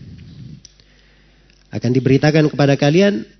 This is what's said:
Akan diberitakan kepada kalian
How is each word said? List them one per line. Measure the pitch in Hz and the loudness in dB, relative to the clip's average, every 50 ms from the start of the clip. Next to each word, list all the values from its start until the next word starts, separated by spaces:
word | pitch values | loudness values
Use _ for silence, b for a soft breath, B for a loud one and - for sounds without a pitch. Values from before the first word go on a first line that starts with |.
| - - - - - - - - - - - - - - _ b b b b b b b b b b b b b b b b b b b | -20 -20 -20 -20 -20 -20 -20 -20 -20 -20 -20 -20 -20 -20 _ b b b b b b b b b b b b b b b b b b b
Akan | - - - 120 123 | -12 -6 -4 -2 -2
diberitakan | 131 123 127 135 139 147 151 151 160 151 147 | 0 2 2 2 2 2 2 2 2 0 0
kepada | - 127 143 139 139 | 0 0 0 2 2
kalian | 131 147 143 151 180 202 202 202 214 214 - _ | 2 0 0 2 2 2 0 0 -4 -8 -12 _